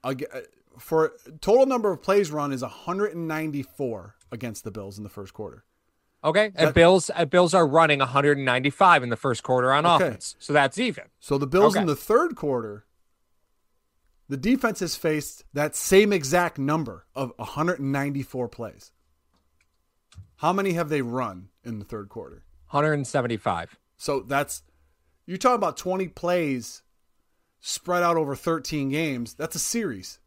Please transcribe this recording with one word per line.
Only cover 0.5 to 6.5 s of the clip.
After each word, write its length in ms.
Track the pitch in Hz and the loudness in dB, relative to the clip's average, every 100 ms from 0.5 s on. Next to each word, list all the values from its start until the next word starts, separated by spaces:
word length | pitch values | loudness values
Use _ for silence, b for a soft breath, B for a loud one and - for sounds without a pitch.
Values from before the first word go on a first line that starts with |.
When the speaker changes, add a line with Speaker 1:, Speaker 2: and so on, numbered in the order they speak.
| _ _ - | _ _ -20
Speaker 1:
for 360 | - 160 160 - - 151 | -2 0 0 -4 -20 -8
total 260 | - 233 269 | 2 6 6
number 260 | 247 214 | 2 0
of 80 | 165 | -2
plays 280 | - 196 175 | 0 2 2
run 220 | 151 143 | -2 -4
is 100 | 131 | -4
a 60 | 123 | -6
hundred 480 | - - 185 208 165 | -10 -8 -4 -4 -4
and 120 | 160 | -6
ninety-four 880 | 156 156 143 127 - 135 107 95 _ _ | -4 -4 -6 -8 -6 -6 -6 -14 _ _
against 320 | 113 120 104 113 | -10 -10 -10 -12
the 60 | |
Bills 260 | 98 98 104 | -12 -14 -14
in 60 | 104 | -16
the 40 | |
first 240 | - 95 | -14 -16
quarter. 300 | - 101 - _ _ _ _ _ _ | -12 -14 -14 _ _ _ _ _ _
Speaker 2:
Okay. 240 | 151 170 | 0 2
And 200 | 214 | 0